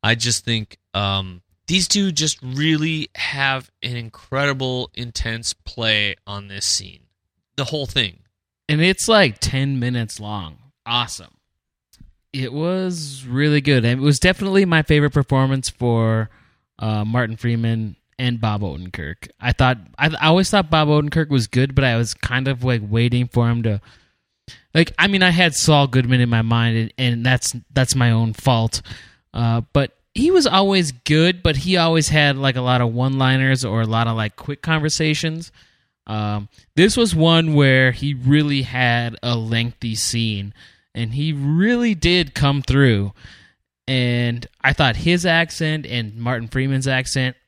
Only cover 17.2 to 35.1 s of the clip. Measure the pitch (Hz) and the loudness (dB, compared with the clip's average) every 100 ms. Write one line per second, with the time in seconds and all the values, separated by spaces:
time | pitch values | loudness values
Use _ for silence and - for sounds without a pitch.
17.2 | 117 110 120 117 113 113 110 - _ - | -4 -4 -4 -2 -2 -2 -4 -10 _ -6
18.2 | 127 120 110 104 101 71 90 - 73 82 | -4 -2 -2 -2 -4 -8 -10 -10 -10 -12
19.2 | - _ 123 - 131 123 87 - 147 156 | -16 _ -4 0 0 0 -8 -4 -2 0
20.2 | 156 175 190 208 160 160 151 151 147 160 | 2 4 4 0 2 2 4 2 2 -2
21.2 | 151 139 110 123 135 135 135 117 117 - | 0 0 0 0 2 2 2 2 -2 -4
22.2 | - 123 131 127 127 120 104 113 120 123 | -4 -2 -2 -2 -2 -2 0 0 2 0
23.2 | 123 - 117 117 113 101 - _ _ _ | 0 0 0 0 0 -4 -6 _ _ _
24.2 | _ _ - - _ 160 170 - 185 196 | _ _ -20 -20 _ 0 0 2 2 4
25.2 | 185 170 175 143 - 147 139 127 123 127 | 4 6 2 2 4 4 6 2 2 2
26.2 | 120 117 113 117 117 113 110 - 127 120 | 4 2 2 2 2 0 -2 -2 -2 0
27.2 | 120 127 - 123 _ - 127 135 120 117 | 0 0 -2 -8 _ -2 0 2 2 2
28.2 | 113 110 - 117 113 - - - - _ | 0 0 0 2 0 -4 -12 -18 -20 _
29.2 | _ - 117 117 117 - 135 _ _ - | _ -4 0 0 0 -2 -2 _ _ 0
30.2 | 294 370 269 190 196 196 160 123 - 151 | 4 4 4 2 4 2 0 -4 0 4
31.2 | 170 180 175 143 160 185 165 165 151 156 | 4 2 0 -2 0 2 2 2 2 2
32.2 | 147 135 135 127 127 127 120 117 131 135 | 2 2 -2 0 0 2 2 0 0 2
33.2 | 131 131 131 131 127 110 113 113 117 113 | 2 2 2 0 0 -2 0 0 0 -2
34.2 | 107 - - 143 - 160 151 - 156 | -4 -8 -12 -8 -2 0 0 -2 0